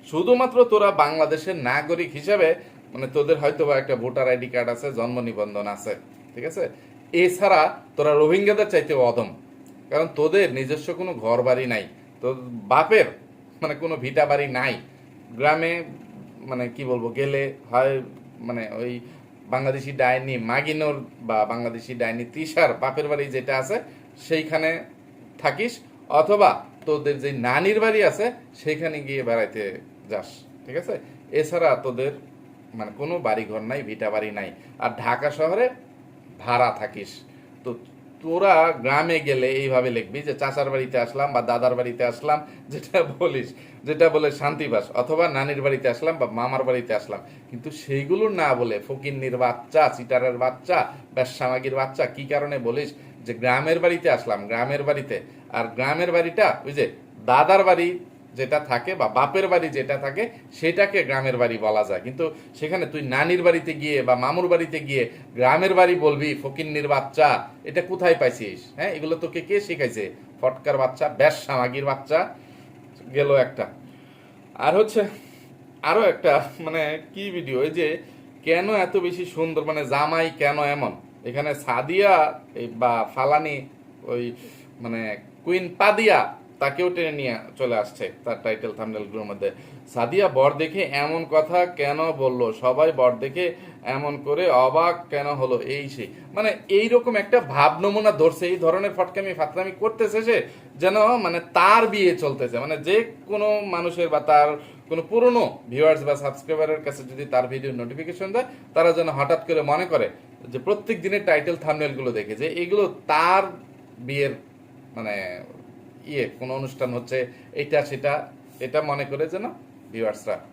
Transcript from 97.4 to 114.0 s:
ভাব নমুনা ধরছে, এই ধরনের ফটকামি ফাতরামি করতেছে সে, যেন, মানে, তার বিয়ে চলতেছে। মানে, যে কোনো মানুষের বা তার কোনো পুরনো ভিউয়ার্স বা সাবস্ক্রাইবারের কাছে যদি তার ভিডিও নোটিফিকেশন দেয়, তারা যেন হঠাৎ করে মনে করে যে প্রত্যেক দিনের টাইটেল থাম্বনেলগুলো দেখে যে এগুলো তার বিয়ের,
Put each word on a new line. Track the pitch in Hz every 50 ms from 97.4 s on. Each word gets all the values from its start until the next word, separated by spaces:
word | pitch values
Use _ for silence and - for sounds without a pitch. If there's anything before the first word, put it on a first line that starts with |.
ভাব | - 135 131 143 143 147 156 160
নমুনা | 185 202 202 214 214 214
ধরছে, | - 139 156 165 160 - 185
এই | 175 185
ধরনের | 175 165 160 170 190 202 202 -
ফটকামি | 175 185 180 - 196 196 190 175
ফাতরামি | 151 156 - 135 180 190 196 190 -
করতেছে | 202 220 220 - 226 202 208 220
সে, | 220 226 226 139 - - - - - - -
যেন, | - 156 185 202 214 214 220 247
মানে, | 233 196 170 170 175 170 -
তার | - 175 175 196 214 233 226
বিয়ে | 214 196 208 190 175 165
চলতেছে। | - 156 143 131 135 131 120 117 120
মানে, | 135 151 156
যে | 147 151 170 196 220 226 226 - - -
কোনো | - 208 208 208 214 214 208
মানুষের | 208 196 175 170 175 175 151 170 170 160
বা | 151 147
তার | 147 156 151 147 147 151 151 147 - - - - - -
কোনো | 160 160
পুরনো | 165 - 208 233 240 247 240 233 185 117 - - - 117
ভিউয়ার্স | 120 135 156 160 156 143 139
বা | 147 143
সাবস্ক্রাইবারের | 139 143 139 - - - - 160 156 156 156 156 151 -
কাছে | 143 131 135
যদি | 131 127 131 135 143
তার | - 131 123 127
ভিডিও | 120 131 135 131 135
নোটিফিকেশন | 127 120 120 117 127 147 160 165 170 180 190 190
দেয়, | 202 240 262 - - - - - -
তারা | 160 165 170
যেন | 160 165 160 160
হঠাৎ | 143 135 143 - 160 160 -
করে | - 165 156
মনে | 143 143 147 160 185
করে | 175 160 131 107 90 - - - - - - - 120
যে | 123 127
প্রত্যেক | 127 185 208 202 - - 220 175
দিনের | 160 190 202 202 -
টাইটেল | 170 160 151 147 165 170
থাম্বনেলগুলো | 151 151 156 151 151 156 143 131 131 131 123
দেখে | 113 110 101 104 110
যে | 107 143
এগুলো | 165 160 175 175 175 202 208 202 - - - -
তার | - 151 156 165 175 190 196 190 185 - - - - - - - - -
বিয়ের, | -